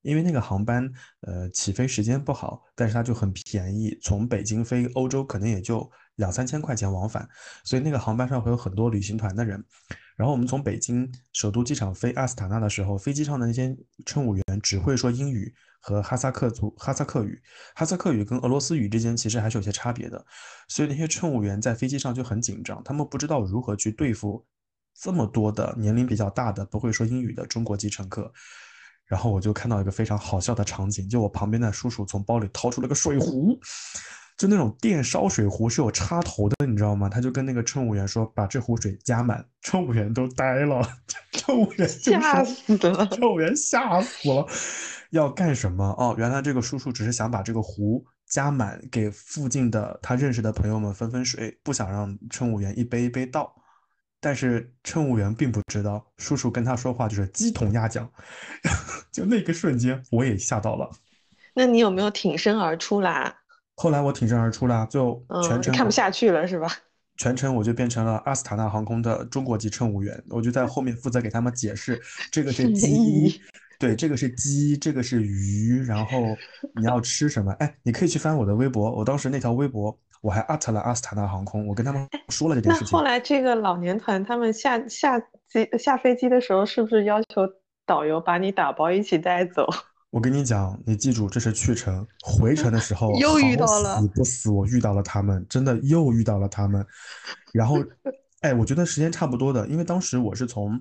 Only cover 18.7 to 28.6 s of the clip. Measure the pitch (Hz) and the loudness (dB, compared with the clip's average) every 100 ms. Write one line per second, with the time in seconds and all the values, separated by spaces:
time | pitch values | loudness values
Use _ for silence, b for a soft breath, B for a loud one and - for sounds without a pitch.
18.7 | 165 104 113 113 117 110 113 110 110 104 | 0 0 0 0 -2 -2 -2 -2 -2 -4
19.7 | 101 120 120 - - - B B B B | -4 -4 -6 -8 -12 -16 B B B B
20.7 | - 147 139 160 - 165 127 101 98 120 | -2 -2 0 -2 -2 -2 0 0 0 -2
21.7 | 117 131 139 135 123 123 107 117 101 - | -2 -2 -4 -4 -6 -4 -4 -4 -6 -10
22.7 | - - 147 147 135 147 147 98 104 123 | -12 -8 -6 -4 -4 -2 0 0 -2 -2
23.7 | 104 110 110 - 110 104 104 _ _ _ | -2 -4 -2 -2 -2 -4 -8 _ _ _
24.7 | _ _ _ - 180 113 - 107 107 - | _ _ _ -4 0 0 2 0 0 -4
25.7 | 120 107 113 127 110 101 110 120 104 98 | -2 0 2 2 0 -2 -2 -2 -4 -6
26.7 | 107 120 110 113 127 120 - - 117 113 | -4 -2 0 0 0 -4 -6 -8 -6 -2
27.7 | 101 107 - 95 - 101 B B B | -2 -4 -6 -10 -8 -10 B B B